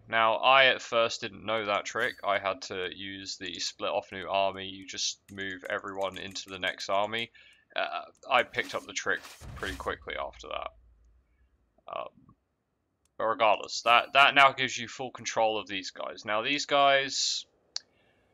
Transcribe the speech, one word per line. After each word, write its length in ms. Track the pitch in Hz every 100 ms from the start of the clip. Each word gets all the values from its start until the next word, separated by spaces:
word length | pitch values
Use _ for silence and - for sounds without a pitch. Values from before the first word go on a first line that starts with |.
| -
Now, 280 | 113 113 110
I 320 | 123 135 131
at 140 | 107
first 380 | - 117 117 -
didn't 260 | 113 98 104
know 200 | 110 104
that 180 | 101
trick. 300 | - 113 120 -
I 160 | 95 98
had 220 | 98 92
to 260 | - 98 92 82
use 400 | 98 98 92 -
the 240 | 92 87
split 300 | - - 101
off 240 | 87 -
new 120 | 95 85
army. 440 | 98 98 95 95
You 180 | 95 92
just 320 | 101 - - _
move 320 | 98 98 92 -
everyone 480 | 101 101 95 95 92
into 320 | 92 95 -
the 100 | 95
next 280 | 92 - -
army. 420 | 98 104 113 117 _ - _ _ -
Uh, 280 | 95 85 - _ -
I 120 | 127
picked 320 | 117 123 - 104
up 100 | 98
the 80 |
trick 260 | 92 - 82 - - - -
pretty 200 | 98 92
quickly 380 | 104 87 - 71
after 300 | 69 - -
that. 220 | 67 - - _ _ _ _ _ _ _ _ _ _ -
Um, 420 | - - - - _ _ _ _ _ _ _ _ -
but 80 | 110
regardless, 560 | 104 110 98 - -
that, 320 | 113 117 -
that 200 | 135 139
now 200 | 135 139
gives 240 | 127 127 120
you 100 | 117
full 240 | - 127
control 480 | 117 110 - 113 107
of 80 | 92
these 240 | 98 90
guys. 320 | - 67 87
Now, 180 | 110 107
these 240 | 120 143 -
guys... 800 | 143 139 139 135 - - - - _ _ - - _ _ _ _